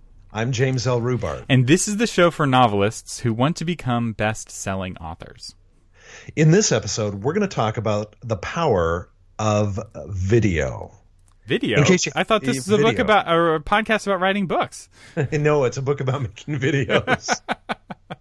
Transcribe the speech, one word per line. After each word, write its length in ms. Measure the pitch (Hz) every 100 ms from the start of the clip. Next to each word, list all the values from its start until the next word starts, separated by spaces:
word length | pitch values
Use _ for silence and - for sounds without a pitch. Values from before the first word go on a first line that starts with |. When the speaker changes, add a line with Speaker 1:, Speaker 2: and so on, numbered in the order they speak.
| - - -
Speaker 1:
I'm 180 | 104 120
James 360 | 120 135 131 127
L. 120 | 123
Rubart. 460 | 120 120 90 69 -
Speaker 2:
And 200 | 131 123
this 200 | 180 -
is 120 | 208
the 80 | 233
show 240 | - 175
for 160 | - 143
novelists 720 | 127 120 101 101 - - -
who 160 | 120
want 240 | 110 151 -
to 80 | 165
become 480 | 175 127 120 117
best-selling 840 | 104 107 107 - - 101 95 92 90
authors. 580 | 82 82 - - - - _ _ _ _ - - -
Speaker 1:
In 160 | - 156
this 220 | 190 214
episode, 500 | 120 104 - 104 98
we're 120 | 120
gonna 140 | 196 196
talk 280 | - 110 110
about 400 | 107 104 107 _
the 160 | 117 104
power 720 | - 170 165 95 82 87 - _ _ -
of 400 | 110 104 104 98 - - 73
video. 840 | 95 95 117 104 78 67 53 50 - _ _ _ _
Speaker 2:
Video? 320 | 104 233 202 196
Speaker 1:
In 40 |
case 220 | 147 185 160
you 60 |
Speaker 2:
I 100 | 156
thought 160 | 185 214
this 260 | 135 135 151
Speaker 1:
video. 160 | 214
Speaker 2:
was 100 | 220
a 40 | 247
book 20 |
about, 300 | 208 202 -
or 280 | 165 170 156
a 40 |
podcast 460 | - 208 220 214 196
about 140 | 185
writing 260 | 190 202 170
books. 420 | 277 - - - - -
Speaker 1:
<laughs> 180 | 165 131
No, 320 | 151 151 151
it's 120 | 120 139
a 60 |
book 180 | 135 143
about 220 | 131 143
making 360 | 110 - - 147
videos. 840 | 131 139 117 208 - 254 - - - - - 214 - - - -